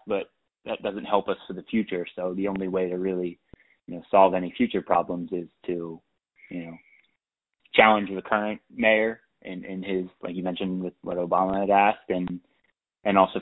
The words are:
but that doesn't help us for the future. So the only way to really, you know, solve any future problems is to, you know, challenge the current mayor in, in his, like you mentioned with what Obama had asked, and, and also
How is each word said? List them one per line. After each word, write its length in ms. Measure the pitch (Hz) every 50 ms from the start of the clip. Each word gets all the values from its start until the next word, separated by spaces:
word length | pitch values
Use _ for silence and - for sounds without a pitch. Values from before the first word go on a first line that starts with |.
| _ -
but 240 | 107 95 - - _ _ _ _ _ _ _
that 160 | 107 113 -
doesn't 240 | - 110 98 104 -
help 220 | - 104 101 98 -
us 100 | 95 - - -
for 60 | 95
the 100 | 92 -
future. 420 | - - 113 107 - 95 90 87 - -
So 180 | - 90 92 90
the 120 | 92 95 101
only 200 | 95 95 95 92
way 220 | 92 95 92 90
to 80 | 90 90
really, 420 | 92 95 92 90 90 90 85 - _ _ - _ _ _ _ _ _ -
you 80 | 87
know, 80 | 87 - -
solve 240 | - 98 95 95 90
any 200 | 92 90 87 -
future 260 | - - - - 98
problems 480 | - - 92 87 85 90 90 87 87 -
is 160 | 95 87 87 - _ _ _ -
to, 320 | 90 85 85 82 82 82 _ _ _ _ _ _ _ _ - -
you 160 | 92 90 85
know, 120 | 82 82 - _ _ _ _ _ _ _ _ _ _ _ _ _ _ _ _ _ _ -
challenge 360 | - 113 110 107 104 101 92 98
the 80 | 92
current 380 | 92 - 110 107 104 107 107 - _ _ -
mayor 460 | 131 117 110 110 107 110 113 113 - _ _ _ _ _
in, 200 | - 92 92 -
in 180 | - 95 95 90
his, 220 | 101 95 92 92 87 - _
like 140 | - 85 87
you 80 | 92 87
mentioned 400 | 92 90 82 98 95 92 92 92
with 100 | 90 - _
what 160 | - - 90 90
Obama 440 | 87 85 90 90 95 95 95 98
had 80 | 98 98
asked, 400 | 101 98 101 101 - - - -
and, 300 | 92 90 90 90 90 87 - _ _ _ _ _ _ _ _ _ _ _ _
and 120 | 104 98 98
also 220 | 95 95 - 98